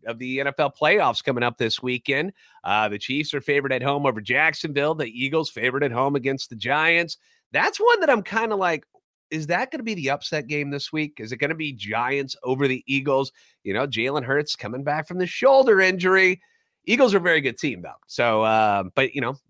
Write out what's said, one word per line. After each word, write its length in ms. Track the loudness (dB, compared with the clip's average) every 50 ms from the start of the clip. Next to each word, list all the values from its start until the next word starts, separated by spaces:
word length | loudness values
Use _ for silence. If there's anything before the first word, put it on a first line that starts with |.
| -10
of 120 | -10 -10 -8
the 180 | -8 -6 -4 -2
N 80 | -2
F 80 | -4 -2 0
L 120 | -2 -2
playoffs 540 | 0 _ 2 4 4 4 4 2 0 0 -2
coming 180 | -2 0 0 0
up 160 | -2 0 -2
this 240 | -2 -2 -2 -4 -4
weekend. 500 | -4 -4 -4 -2 -2 -2 -2 -2 -4 -6 _ _ _ _ _ -4
Uh, 260 | 0 0 2 2 0
the 100 | -2 -6
Chiefs 360 | -6 -6 -4 -4 -4 -4 -6
are 60 | -6
favored 320 | -2 0 0 0 0 0 -2
at 100 | 0 0
home 240 | 0 -2 0 0
over 140 | 0 -2 -2
Jacksonville. 760 | -4 -2 0 2 2 0 0 -2 -8 -4 -2 0 0 0 0
The 140 | -2 -4 -6
Eagles 420 | -6 -6 -4 -2 -2 -2 -2 -2
favored 320 | -6 -4 -4 -2 0 0 -2
at 80 | -2
home 240 | 0 0 0 0 0
against 360 | 0 -2 -2 -4 -4 -8 -12
the 60 | -12
Giants. 640 | -10 -4 -2 0 2 2 2 2 2 0 -2 -8 -14 _ _ _ _ _ _ -2
That's 260 | 0 0 0 0 2
one 220 | 4 4 4 4
that 100 | 4 2
I'm 120 | 2 2 0
kinda 320 | -2 -4 -2 -2 -2 -2
like, 320 | 0 0 0 -2 -2 -6 _ _ _ _ _ _ _ _ _ -8
is 160 | -8 -4 -2
that 240 | -2 -2 -2 -4 -6
gonna 100 | -8 -6
be 120 | -6 -6
the 160 | -4 -2 -2
upset 360 | -2 -2 -4 -6 -6 -6 -4
game 240 | -4 -4 -4 -4 -4
this 220 | -6 -6 -8 -6 -4
week? 220 | -4 -4 -4 -6 -12
Is 140 | -10 -10 -6
it 60 | -4
gonna 180 | -4 -4 -2
be 160 | -4 -6 -8 -8
Giants 640 | -10 -8 -6 -4 -2 -2 0 -2 -2 -4 -6 -10 -10 -4
over 240 | -4 0 0 2 0
the 160 | 0 -2 -4
Eagles? 460 | -4 -4 -2 0 2 0 0 0 -2 -6 _ _ _ _ _ _
You 100 | -4 -2
know, 140 | -2 -2 -2
Jalen 360 | -2 -2 -2 -2 -2 -4 -2
Hurts 300 | -2 -2 -2 -2 -2 -6
coming 300 | -8 -8 -8 -8 -6 -4
back 240 | -4 -4 -4 -6 -6
from 100 | -4 -4
the 80 | -4
shoulder 540 | -4 -4 2 4 6 6 8 8 6 6 6
injury. 600 | 6 4 2 2 2 4 4 6 6 4 2 0 _ _ _ _ _ _ _ _ _ 0
Eagles 240 | 4 4 6 6 6
are 40 | 4
a 20 |
very 200 | 4 4 2 2
good 180 | 2 0 -4 -2
team, 240 | -4 -6 -6 -6 -12
though. 160 | -16 -18 -20 _
So, 360 | _ -2 0 2 2 4 4 4
uh, 420 | 4 4 4 4 4 4 2 -2 -2 0
but, 180 | 0 0 0 0
you 80 | -4
know, 140 | -4 -4 -6 -8 _ _